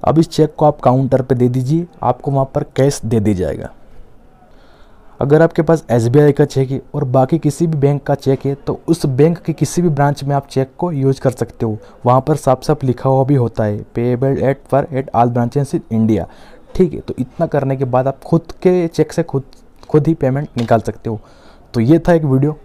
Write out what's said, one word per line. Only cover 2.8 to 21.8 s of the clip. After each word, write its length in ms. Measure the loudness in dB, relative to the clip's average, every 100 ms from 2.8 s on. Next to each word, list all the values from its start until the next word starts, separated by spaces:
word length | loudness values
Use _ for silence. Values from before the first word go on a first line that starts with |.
| 0 0 -2
दे 140 | 0
दिया 160 | 0 0
जाएगा। 320 | -2 -6 -10 -16 -20 -20 -20 -20 -20 _ -20 -20 -20 -20 -20 -20 -20 -6
अगर 220 | 2 4
आपके 200 | 4 2
पास 220 | 2 0 2
एसबीआई 400 | 0 4 4 4
का 140 | 4 0
चेक 260 | 2 -2
है 100 | -4 -6 -6
और 80 | -2
बाकी 340 | 0 2 0
किसी 280 | -2 -2 -2
भी 100 | 0
बैंक 260 | 0 0
का 120 | -2 -2
चेक 280 | 0 -2 -2
है 80 | -6
तो 220 | -6 -8 -2
उस 180 | -2 0
बैंक 300 | 2 2 2
के 160 | -6 -4
किसी 260 | -2 0
भी 80 | 0
ब्रांच 340 | 0 0 -2
में 120 | -4 -4
आप 120 | -4
चेक 280 | -4 -4 _
को 140 | -6
यूज़ 300 | -2 -2 0
कर 100 | -2
सकते 340 | -2 -8 -4 -6
हो। 120 | -6 -10 -6 2
वहाँ 160 | 2
पर 140 | 2 -2
साफ 260 | 0 -2
साफ 200 | 0 -2
लिखा 260 | -2 -2 0
हुआ 140 | 0 2
भी 100 | 0
होता 260 | 0 -2
है, 220 | -4 -4 -8
payable 500 | -4 -2 -2 -2 0
at 260 | -2 -2 -2
for 160 | -2 -2
at 200 | -6 -4
all 200 | 0 0
branches 420 | 2 -2 -2 -4 -6
in 180 | -4
India, 320 | 0 2 0 -2 -12 -20 -20 -12 0
ठीक 180 | 0
है। 60 | 0
तो 140 | -10 -8
इतना 260 | -8 -4 -2
करने 280 | -2 -2 -4
के 80 | -2
बाद 220 | 0 -2
आप 160 | -4
खुद 280 | -2 -2 -2 -2
के 240 | 0 2 -2
चेक 260 | -2 -2
से 100 | -2
खुद, 200 | -4 -4 -8 -20 -20 -20 -2
खुद 180 | 0 0
ही 60 | 0
पेमेंट 340 | -2 -2 -6 -6
निकाल 220 | 0 0
सकते 280 | 0 -8 -8
हो। 100 | -8 -12 -20 -20 -20 -8
तो 60 | -2